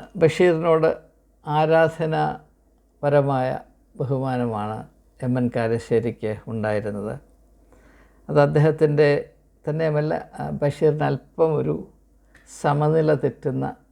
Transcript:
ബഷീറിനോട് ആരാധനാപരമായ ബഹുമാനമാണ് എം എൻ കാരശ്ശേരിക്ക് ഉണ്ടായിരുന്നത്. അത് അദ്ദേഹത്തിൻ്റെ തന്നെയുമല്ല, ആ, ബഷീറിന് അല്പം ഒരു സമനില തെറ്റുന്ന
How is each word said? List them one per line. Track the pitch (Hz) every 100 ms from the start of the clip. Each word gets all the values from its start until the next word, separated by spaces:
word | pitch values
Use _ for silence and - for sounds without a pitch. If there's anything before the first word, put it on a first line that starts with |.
| - 196
ബഷീറിനോട് | 160 - 180 160 170 160 160 - - _ _ _ 151 151
ആരാധനാപരമായ | 160 160 160 160 160 156 151 - - _ _ _ _ - 143 143 139 131 131 - - _ _ -
ബഹുമാനമാണ് | 131 135 131 123 120 104 107 110 - _ _ - 127
എം | 127
എൻ | 123 123
കാരശ്ശേരിക്ക് | 113 117 - 117 113 - 107 104 -
ഉണ്ടായിരുന്നത്. | 113 107 107 104 104 104 - - _ _ _ _ _ _ _ _ _ -
അത് | 143 143
അദ്ദേഹത്തിൻ്റെ | 151 156 151 151 147 147 143 - _ _ _ -
തന്നെയുമല്ല, | 156 160 151 151 165 - -
ആ, | 143 143
ബഷീറിന് | 143 - 156 151 143
അല്പം | 139 - - 160 147
ഒരു | 151 - - _ _ _ _ _ - -
സമനില | 156 143 151 160 156
തെറ്റുന്ന | 143 139 - 143 131 135 - _